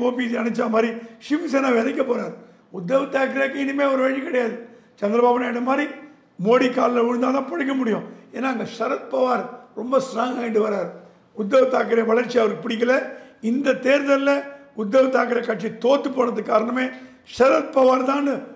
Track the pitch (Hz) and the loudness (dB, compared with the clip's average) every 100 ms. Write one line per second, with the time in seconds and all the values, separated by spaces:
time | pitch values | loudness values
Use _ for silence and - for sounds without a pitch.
0 | 247 247 240 233 233 226 240 220 233 226 | -2 -2 -4 -2 -2 -2 0 2 0 -2
1 | - - - 302 330 269 269 233 247 294 | -12 -20 -6 -4 0 0 2 2 0 -2
2 | 247 220 180 - - _ _ 196 175 269 | -2 -2 -4 -12 -20 _ _ -12 -2 0
3 | 277 269 262 254 269 277 269 277 277 262 | 0 -2 -2 0 -2 -2 -4 0 0 2
4 | 262 277 330 254 233 196 - - _ _ | 0 0 -2 -2 -2 -6 -14 -20 _ _
5 | 202 233 240 240 247 240 247 277 302 - | 0 2 4 2 0 -2 0 0 -2 -6
6 | - - _ - 190 247 262 262 247 247 | -18 -20 _ -4 2 4 4 2 0 2
7 | 233 240 254 269 262 339 269 269 233 185 | 0 0 0 0 -2 -4 -2 -2 0 -2
8 | - - - 214 262 233 156 - 226 285 | -6 -18 -14 -6 -4 -4 -6 -6 -4 -4
9 | - 262 254 226 - - - - 240 269 | -4 -2 0 0 -4 -14 -16 -10 0 0
10 | - 214 254 233 233 214 214 196 175 - | 0 -4 -4 -4 -2 0 0 -2 -4 -10
11 | - _ _ - 202 262 247 240 208 233 | -20 _ _ -8 2 4 4 2 2 0
12 | 220 226 240 247 214 160 240 226 240 269 | 2 0 2 2 2 0 -6 -2 0 0
13 | - - - _ 220 254 277 226 247 285 | -2 -12 -20 _ -2 0 0 0 2 2
14 | 277 277 277 277 285 - - - 214 262 | 2 2 2 0 -4 -16 -16 -8 2 4
15 | 262 254 226 233 226 208 214 - 240 277 | 4 2 0 0 -2 -4 -6 -2 2 2
16 | 285 262 240 208 - 220 226 254 254 - | 2 -2 -2 -2 0 0 2 -2 -4 -6
17 | - - - - 262 320 - 269 262 262 | -18 -20 -20 2 4 4 2 4 4 4
18 | 262 285 285 233 - | 2 0 0 -2 -8